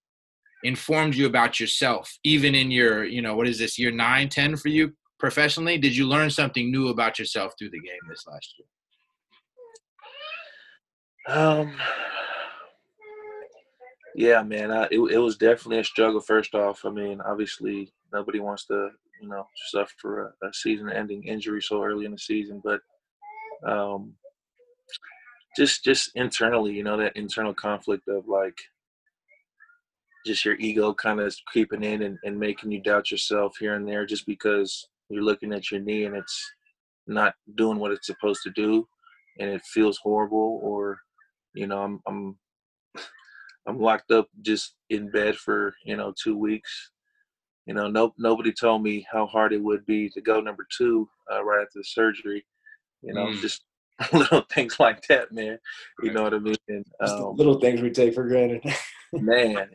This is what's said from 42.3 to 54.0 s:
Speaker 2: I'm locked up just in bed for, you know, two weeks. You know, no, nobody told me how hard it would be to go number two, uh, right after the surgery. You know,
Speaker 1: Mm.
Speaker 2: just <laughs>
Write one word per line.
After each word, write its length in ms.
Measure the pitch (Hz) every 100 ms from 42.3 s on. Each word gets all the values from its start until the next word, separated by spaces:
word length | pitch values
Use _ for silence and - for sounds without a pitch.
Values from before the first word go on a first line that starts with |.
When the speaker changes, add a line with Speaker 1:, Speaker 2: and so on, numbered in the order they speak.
| 98 _ _ _ _ _ - - - - - - - -
Speaker 2:
I'm 120 | 123
locked 320 | 113 110 -
up 160 | 113 101 107
just 340 | 107 107 - _ -
in 200 | 107 104
bed 240 | 107 104 104
for, 380 | - 104 101 - 110
you 120 | 104
know, 160 | 101 -
two 160 | 113 104
weeks. 540 | 107 107 - - - _ _ _ _ _ _ _ -
You 80 |
know, 140 | 107 104
no, 240 | 110 113 -
nobody 360 | 113 113 113
told 300 | - 117 110
me 220 | 107 104 -
how 140 | 110 104
hard 260 | 110 107
it 80 | 107
would 220 | 104 104 107
be 220 | 107 104
to 120 | 98
go 180 | 110 110
number 280 | 107 101 98 -
two, 320 | 123 113 107 _ -
uh, 120 | 104
right 180 | 104 104
after 160 | 101 101
the 40 |
surgery. 600 | - - 110 104 104 101 - _ - - _ _
You 120 | 120
know, 120 | 101 107
Speaker 1:
Mm. 140 | 104
Speaker 2:
just 220 | 107 - _ _ _
<laughs> 140 | -